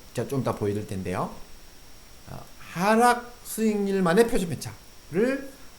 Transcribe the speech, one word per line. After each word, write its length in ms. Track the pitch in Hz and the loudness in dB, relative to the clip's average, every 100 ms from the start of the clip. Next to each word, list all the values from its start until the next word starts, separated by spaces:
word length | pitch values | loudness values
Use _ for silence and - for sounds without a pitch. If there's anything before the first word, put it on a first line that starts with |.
| - - | -10 -6
제가 120 | 113 | -2
좀 140 | 135 | -2
이따 120 | 117 107 | -2 0
보여드릴 320 | 101 104 101 | 0 -2 -4
텐데요. 460 | 95 92 98 170 - - - - - - - - - - | -6 -4 -4 -4 -8 -14 -16 -18 -20 -20 -20 -20 -20 -14
어, 140 | 90 - - | -14 -14 -18
하락 720 | - 165 196 220 240 240 - - - | -12 -2 4 6 6 4 -2 -16 -10
수익률만의 800 | - 220 208 196 196 175 190 233 | 0 0 2 0 2 4 6 6
표준 220 | 196 175 | 4 0
편차를, 1040 | 135 117 - - - - 160 247 269 277 - - | -4 -8 -14 -18 -20 -4 0 0 0 -6 -16 -18